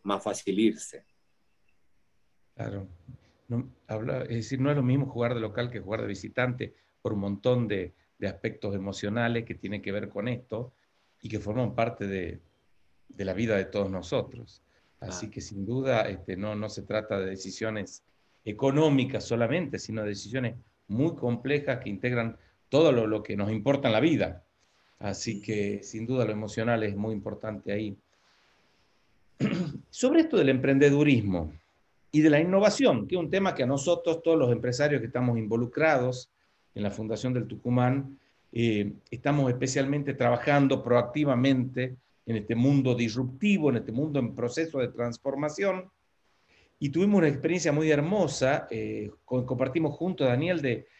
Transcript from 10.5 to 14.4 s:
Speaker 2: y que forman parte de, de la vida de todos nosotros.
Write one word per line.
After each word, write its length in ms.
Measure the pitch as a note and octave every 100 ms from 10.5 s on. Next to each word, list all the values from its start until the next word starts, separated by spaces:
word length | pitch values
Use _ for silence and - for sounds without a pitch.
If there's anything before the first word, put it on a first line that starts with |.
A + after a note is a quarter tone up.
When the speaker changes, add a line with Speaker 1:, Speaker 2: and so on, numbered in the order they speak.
| A2 B2+ - _ _ _ _
Speaker 2:
y 80 | G#2+
que 100 | G#2+
forman 340 | G#2 A#2 A2+
parte 320 | A#2 A#2 - G2+
de, 340 | F#2+ F2 - - _ _ _ _ _ _
de 160 | -
la 80 | F#2+
vida 240 | F#2 A2+ G2+
de 80 |
todos 260 | F#2+ G#2 F#2+
nosotros. 680 | F#2 E2 B2+ - -